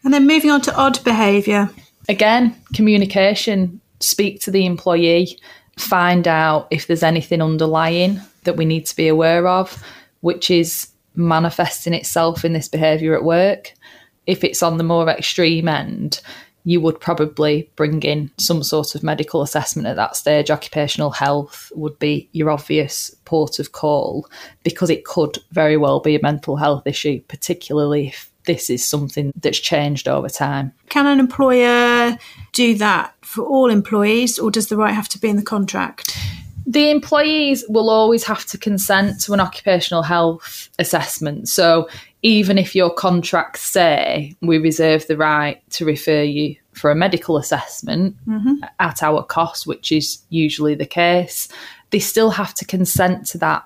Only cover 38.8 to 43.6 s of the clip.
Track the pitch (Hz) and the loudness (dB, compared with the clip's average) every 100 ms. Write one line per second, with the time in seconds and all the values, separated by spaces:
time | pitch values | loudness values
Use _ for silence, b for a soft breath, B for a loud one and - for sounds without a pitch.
38.8 | - 196 202 202 - 202 185 - - 180 | 2 2 2 -2 -2 0 0 -2 0 0
39.8 | - 170 156 175 170 165 - - - - | 2 -2 0 2 2 0 -10 -16 -12 -6
40.8 | 170 170 147 - 151 147 220 - 170 165 | -2 -2 -4 -6 -6 -6 -4 2 4 4
41.8 | 165 B B _ 226 214 190 190 190 185 | 0 B B _ 4 4 4 2 2 2
42.8 | 175 170 190 175 165 175 - - | 2 2 0 0 0 -2 -2 -8